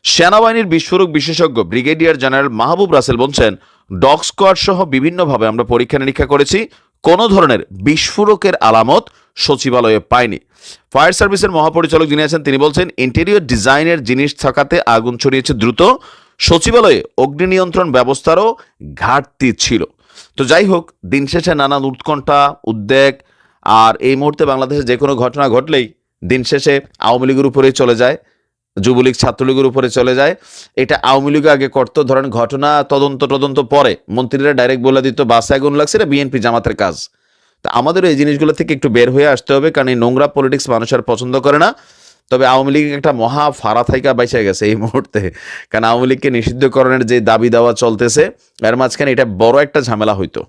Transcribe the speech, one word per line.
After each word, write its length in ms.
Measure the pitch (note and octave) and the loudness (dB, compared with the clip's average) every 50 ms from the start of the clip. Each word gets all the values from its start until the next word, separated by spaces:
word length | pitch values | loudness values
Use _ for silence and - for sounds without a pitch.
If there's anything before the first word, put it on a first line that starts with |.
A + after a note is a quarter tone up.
সেনাবাহিনীর 640 | - - - - D#3+ F3+ G3+ G#3+ A3+ A3+ A3+ A#3 A3 | -2 -2 0 2 4 4 4 4 4 2 2 0 0
বিস্ফোরক 460 | F3+ D#3+ E3 D#3 - G3 F#3 F#3+ F3 | 0 0 -2 0 0 0 0 0 0
বিশেষজ্ঞ 500 | D3+ D3+ C3+ D#3+ D#3+ D#3 F3 D#3 B2+ A2+ | 0 -4 -4 -2 0 0 0 0 0 -2
ব্রিগেডিয়ার 560 | G2 E2+ G2 B2 B2 D3 D#3+ D#3+ D#3+ E3 D#3 C3+ | -4 -2 -4 -2 -2 -2 -2 0 2 0 0 0
জেনারেল 300 | B2+ C3 C3+ C3+ C#3 C#3 | -2 0 0 0 -2 -2
মাহবুব 440 | A2+ G#2+ A2+ C#3 E3+ F#3 G3+ F3+ | -2 -2 0 0 2 0 0 2
রাসেল 240 | D3+ C#3 A#2+ - B2 | 2 0 2 0 0
বলছেন, 400 | A#2 B2+ C#3 C#3 - B2 G#2+ F#2 - _ _ _ _ _ _ F#2+ F2+ | 0 -2 -2 0 0 0 0 0 -4 _ _ _ _ _ _ -2 0
ডগ 240 | E2+ C3+ D3 E3+ | 2 2 2 2
স্কোয়াড 340 | - - - - G3 F#3+ F#3 | -2 -10 -2 2 2 2 2
সহ 280 | - - - F#3+ F3+ F#3+ | 2 0 -2 0 -2 -2
বিভিন্নভাবে 640 | D#3 C3+ C3 C3+ E3 F3 F3+ F3+ D3 C3+ A2 A2 | 0 0 0 0 0 -2 -2 -2 -2 0 0 0
আমরা 180 | A2 A2 A#2 A#2+ | -2 0 -2 -2
পরীক্ষা 340 | A2 A#2+ A#2+ B2 - D3+ C#3 | 0 0 0 0 0 -2 -2
নিরীক্ষা 280 | C3 C3+ C3 - C#3+ | -2 -2 -2 -4 -2
করেছি, 420 | C3 C#3+ C#3 C#3+ - - G3+ A3+ - _ _ _ _ _ _ | 0 2 0 2 0 0 -4 -4 -6 _ _ _ _ _ _
কোনো 260 | - D3+ F3 F#3 A#3 A3+ | 2 2 2 4 4 2
ধরনের 300 | G3 G3 E3+ C#3+ A#2+ F#2+ - _ | 4 2 4 2 2 -2 -2 _
বিস্ফোরকের 880 | F#2+ F#2 F#2+ C3+ D#3 D#3 - - - - G#3 G#3 G#3+ F#3 - G3 F3 | -14 -4 -2 -2 -2 -2 -4 -6 -2 0 2 2 2 2 0 -2 0
আলামত 540 | - - A2 A2+ A2+ A2 A#2+ D#3 - - - _ _ _ _ _ | 2 2 4 4 4 4 4 2 0 0 -4 _ _ _ _ _
সচিবালয়ে 640 | - - - - - - C3+ B2 B2 A#2 A2+ A2 G#2+ | -6 -2 -2 -2 -2 -2 0 0 2 2 2 0 0
পাইনি। 400 | - _ B2 B2 B2 A2+ F#2+ - _ _ _ _ - - - _ _ _ | 0 _ 0 0 0 0 -4 -10 _ _ _ _ -20 -20 -20 _ _ _
ফায়ার 200 | - C3+ D3+ F3 | 0 2 2 2
সার্ভিসের 380 | F3+ - A3 G3+ G3+ F3+ F#3+ G3+ | 2 0 0 0 0 0 -2 0
মহাপরিচালক 560 | F3+ D#3+ D3+ D#3+ D#3 E3 E3 D3+ D#3+ D#3 D#3+ | 0 0 0 0 0 0 -2 0 0 0 0
যিনি 160 | D3+ D3 D3+ | 0 0 -2
আছেন, 200 | D#3 C#3+ E3 D#3+ | 0 -2 -2 -4
তিনি 160 | C#3+ C#3+ C3+ C3+ | -2 -2 0 2
বলছেন, 300 | C#3+ D3+ C#3+ F3 F#3 E3 - | 0 0 0 -2 -4 -4 -4
ইন্টেরিয়র 500 | - B2+ B2+ A#2+ D3 E3+ F3+ G#3 G#3 E3 | -4 -4 -2 -2 -2 0 2 0 0 0
ডিজাইনের 580 | A#2+ B2 A2 F#2+ C3 C3+ D3 D#3 E3 E3+ D#3 A#2+ | 0 -4 0 2 2 2 2 2 0 -2 -2 -2
জিনিস 320 | G#2 B2+ B2+ C#3+ D3 - | -2 0 0 0 -2 -4
থাকাতে 440 | - - C3+ B2+ C#3+ C#3 C#3 - E3+ - | -2 -4 -2 0 0 -2 0 0 0 2
আগুন 300 | - A#2 A2+ A2+ B2 A#2+ | 2 0 0 0 -2 -6
ছড়িয়েছে 380 | A#2 - C#3 C3 C3 B2+ - C#3+ | -2 -2 0 0 0 -2 -4 -4
দ্রুত, 280 | A2 G#2+ A#2+ A#2 - E3+ A3 B3+ - - - - - _ _ _ _ | 0 -2 -2 0 2 2 2 2 0 -4 -20 -20 -20 _ _ _ _
সচিবালয়ে 680 | - - E3+ D#3+ - A#3 A3+ A#3+ A3 F#3+ C#3 F#2 - - _ - | 0 0 0 0 0 2 2 4 4 4 2 2 -2 -6 _ -2
অগ্নি 280 | C3 C#3+ C#3 D3 F3+ | -2 -2 -2 -4 -2
নিয়ন্ত্রণ 460 | F#3 F#3 F#3 F#3 F3+ E3 F#3 F3+ D#3+ | 0 0 0 -2 -2 -2 -2 -2 0
ব্যবস্থারও 640 | B2+ B2+ B2 B2 C3+ - - D#3+ E3 F3+ G#3+ A3+ A3+ - - _ _ _ - D2+ C#2 | 0 0 2 0 -2 -2 0 0 2 2 2 0 -4 -6 -14 _ _ _ -20 -18 -10
ঘাটতি 580 | - G2 G#2 B2+ C#3+ - _ _ _ C3+ B2 | -6 -2 -2 -2 -2 -2 _ _ _ -2 -2
ছিল। 320 | - - - - - G#2+ - - _ _ _ _ _ - - _ _ | 0 -2 -2 -2 -2 -2 -2 -6 _ _ _ _ _ -20 -20 _ _
তো 80 | - C#3 | -6 0
যাই 200 | B2 D3+ F3 G#3 | 2 2 2 4
হোক, 280 | G3 F3+ E3+ E3 - _ _ - | 2 0 -2 -4 -8 _ _ -8
দিন 200 | F2+ C3+ C#3 C#3 | -4 -4 -2 -2
শেষে 280 | C3+ - E3+ D#3+ F3 D#3+ | -2 -4 -2 -2 -2 -2
নানান 300 | D3 C#3 C#3 C#3+ C#3+ C3+ | 0 0 -2 -2 -2 -2
উৎকণ্ঠা, 680 | C3+ B2+ C3+ - - D3+ C#3+ C3 - D3 C#3+ C#3+ C#3+ - _ - | -4 -8 -8 -6 -6 -6 -4 -2 0 2 2 2 0 -2 _ -6
উদ্বেগ, 500 | A2+ A2 G#2+ G2+ G#2 C3 C3+ C3+ C#3 C3+ - _ _ _ _ _ _ _ _ | -6 -6 -6 -2 2 4 4 4 4 2 -2 _ _ _ _ _ _ _ _
আর 320 | _ - A2 A2 A2+ A2+ A2 | _ 2 4 4 4 4 2
এই 200 | - - C3 C3+ | 0 0 -2 0
মুহূর্তে 280 | C3+ C#3+ D3 D3 - D#3+ | 0 -2 -4 -2 -2 -2
বাংলাদেশে 380 | C#3+ C3+ C3 C3+ C3 D3 D3 | -2 0 -2 -2 -2 -4 -4
যে 140 | C#3 A#2+ B2 | -2 -2 -2
কোনো 200 | B2 C#3+ C#3 C#3 | 0 0 -2 0
ঘটনা 320 | A#2 B2 B2 A#2+ C#3+ C#3+ C3 | -2 -2 -4 -2 -2 0 0
ঘটলেই 440 | A2 B2+ C3+ D#3 D#3 C3+ A#2+ G#2+ _ _ _ _ _ _ - | 0 0 0 0 -2 -2 -2 -4 _ _ _ _ _ _ -4
দিন 200 | F2 C3 C3 B2 | -4 -4 -2 -2
শেষে 360 | - D3+ C#3 C3+ D3 C#3 C#3 - _ _ _ | -2 -4 0 0 0 0 0 -4 _ _ _
আওয়ামী 280 | E2+ A2 A#2+ B2 B2+ | -2 0 0 2 0
লীগের 200 | C3 C3+ C3 C#3 | 0 0 2 0
উপরেই 260 | C3+ B2+ C#3 C3+ C3+ | 0 2 2 2 2
চলে 220 | C3 - C3+ A#2+ A#2+ | 2 2 2 2 2
যায়, 220 | A2 B2 B2+ D3+ - _ _ _ _ _ _ _ _ _ _ _ G2 | 2 2 0 0 -4 _ _ _ _ _ _ _ _ _ _ _ -2
যুবলীগ 340 | F#2+ A#2+ B2+ B2 B2+ C3 A#2+ | 0 2 2 4 2 2 0
ছাত্রলীগের 520 | - - B2+ A#2+ - C3 C3 C3+ C3 C3+ | 0 -2 -4 -2 -2 -2 0 0 0 0
উপরে 240 | C3 A#2+ C3+ C3 B2 | 0 0 0 -2 -2
চলে 240 | A2 C3 B2 B2+ B2+ | 0 0 0 0 2
যায়। 220 | C3 C#3 D#3 F#3 - _ - - - - _ _ | 2 0 0 -2 -4 _ -20 -20 -20 -20 _ _
এটা 220 | - C3 - D3+ - | -4 -2 -2 -2 -2
আওয়ামী 280 | - C3 C3+ C#3 C#3 C#3+ | 2 2 2 2 2 0
লীগ 160 | C#3+ D3+ C#3+ | -2 2 2
আগে 220 | D#3 D3 C3+ C3+ C3 | 2 2 2 0 -2
করত, 340 | - C#3 B2+ - _ D#3 | -2 -2 -2 -2 _ -2
ধরেন 280 | D3 B2+ C3+ C3 C3+ C3+ | 0 0 0 0 0 -2
ঘটনা 520 | G#2+ A#2 A#2 A#2 C#3 C3+ C#3+ D3 D3+ D3 | -2 -2 -2 -2 -2 -2 -2 0 0 0
তদন্ত, 420 | C#3 C#3+ C#3+ C#3 C#3 C#3 C#3 B2+ C#3+ | 0 0 0 0 0 -2 -2 -4 -4
তদন্ত 360 | B2+ C#3+ C#3 C#3 C#3+ C3+ D3 | -2 -2 -2 -2 -2 -2 -2
পরে 360 | C3+ A2+ C#3 C#3+ C#3 A#2 F2 - _ - | -2 2 2 2 2 2 0 -4 _ -6
মন্ত্রীরা 440 | G2+ A#2+ B2+ A#2 - C3+ C#3 D3 | -4 -4 -4 -2 -2 -2 0 0
ডাইরেক্ট 300 | C#3+ B2+ B2 B2 C3+ B2+ | 0 2 0 0 0 0
বলে 200 | A#2+ C3 C3+ C3+ | 2 2 2 2
দিত, 180 | C3 C3+ A#2+ C#3+ | 0 0 -2 -2
"বাসে 340 | C#3+ A2+ A#2 A#2 A2+ - C#3+ | 0 2 2 0 2 0 -2
আগুন 200 | C3+ C3+ D3 C#3+ | 0 0 -2 0
লাগছে, 240 | D3 - - - - | 0 -2 0 0 -2
এটা 80 | G#3+ | 0
বিএনপি 320 | C#3+ C#3 C#3 C#3+ C3 C3+ B2+ | 0 0 -2 -2 -2 -4 -2
জামাতের 380 | G2+ A#2+ A#2 A#2 A#2 A#2 A2 | -2 0 -2 -2 -2 -4 -4
কাজ।" 320 | - G#2 F#2 D#2 - - _ _ _ _ _ _ _ _ _ _ _ | -2 -4 -4 -4 -8 -16 _ _ _ _ _ _ _ _ _ _ _
তা 80 | _ - | _ -4
আমাদেরও 380 | - A#2+ B2 D3+ F3 F#3+ F3+ F3 | -4 -2 -2 0 0 0 0 0
এই 80 | C#3+ | 0
জিনিসগুলো 360 | C3+ C#3+ D3 C#3+ C#3+ D#3 D3+ | 0 0 0 0 0 0 -2
থেকে 220 | D3+ - D#3+ D3+ D3+ | 0 -2 -4 -4 -4
একটু 140 | C3 - C#3 | -4 -2 0
বের 220 | G#2+ A#2+ A#2+ B2 | 2 2 2 4
হয়ে 180 | B2+ C#3 C#3+ D3+ | 4 2 2 2
আসতে 240 | C3+ A#2+ _ - | 0 -2 _ -2
হবে, 180 | - C#3 C#3+ D#3+ | 0 0 0 0
কারণ 180 | D3+ C#3+ C3 B2+ | 0 0 -2 0
এই 60 | B2+ | 0
নোংরা 340 | A#2+ A#2 A#2+ B2+ C3 D3 C#3+ | 0 0 0 2 0 0 0
পলিটিক্স 400 | - C#3+ C3+ C3 C3+ C3 - C3+ | 0 -2 -2 0 -2 -4 -2 -2
মানুষ 260 | A#2+ A2+ A#2 - C#3 | -2 -2 -2 -2 -2
আর 80 | A#2+ | -2
পছন্দ 380 | A2+ - A#2 A2 B2 B2 B2+ C3+ | -2 -2 -4 -4 -4 -4 -4 -2
করে 180 | B2 C#3+ C#3+ D3+ | 0 2 2 4
না। 160 | E3+ G#3+ C#4+ _ _ _ _ _ _ - _ _ _ _ | 2 0 0 _ _ _ _ _ _ -20 _ _ _ _
তবে 160 | C3 B2+ C3 | 0 0 2
আওয়ামী 260 | B2+ C3 C3+ C3+ C#3 | 2 2 2 0 0
লীগ 200 | C#3 D3+ D3 D3 | 0 0 -2 -2
একটা 200 | C#3+ C#3+ C3+ D#3 | -4 -2 -2 -2
মহা 380 | C#3 A#2 A2+ A#2 C3+ D3 D3 D3 | -2 0 -2 -2 -2 -2 -2 -2
ফাড়া 320 | C#3 - - G#2+ A2 A#2 A#2+ | -4 -4 -4 -2 0 0 0
থাইকা 300 | - C3+ C3 B2 C#3 B2+ | 0 -2 0 0 0 0
বাইচা 280 | A#2 B2 A#2 - A#2+ | 0 -2 -2 0 -2
গেছে 240 | G#2+ G2 F#2 - G#2+ | 0 -2 -2 0 0
এই 100 | G#2 A2+ | -2 0
মুহূর্তে, 540 | A2 G#2+ A2+ - C3 - - - G#2+ G2 F2 - - - - - - - _ | -2 -4 -4 -4 -4 -6 -4 -6 -4 -4 -4 -10 -12 -18 -18 -18 -18 -12 _
কারণ 140 | - A2 A2+ | -4 -2 0
আওয়ামী 220 | A2+ A#2 B2 B2+ | 0 2 2 2
লীগকে 240 | B2+ C3 B2 - D3 | 0 0 0 -2 -2
নিষিদ্ধকরণের 760 | B2+ B2 A2 - A#2+ B2+ C3+ C3 A2 C3 C3 B2+ C3 C3 B2 | -2 -2 -2 -4 -2 0 0 0 2 2 2 2 2 0 0
যে 140 | A2 B2 B2 | 0 0 0
দাবি 280 | G#2+ A2+ A2+ A2 A#2 A#2+ | 2 2 2 2 2 2
দাওয়া 240 | A2+ A#2 A#2 A#2+ | 2 4 2 2
চলতেছে, 580 | A2+ - B2 A#2 A2+ G#2 A#2+ A#2+ - D3 D3+ - - _ _ _ _ - | 0 0 0 -2 0 0 -2 0 2 0 0 0 -2 _ _ _ _ -4
এর 140 | A2 A2 A#2+ | -2 -2 0
মাঝখানে 360 | B2+ C3 B2 - - D3 C#3 | 0 -2 -2 -2 -2 -2 -2
এটা 120 | B2+ A#2+ B2+ | 0 0 0
বড় 380 | A2+ G2 F2+ A2 A#2 B2 C#3+ | -2 0 0 2 4 4 2
একটা 180 | D3 C#3+ - D#3 | 2 2 -2 -2
ঝামেলা 340 | C3 A2+ A#2 G#2 G#2+ A2 G#2 | -2 -2 -2 -2 -2 -2 -2
হইতো। 300 | F#2+ F#2 - - - - | -2 -4 -8 -8 -12 -12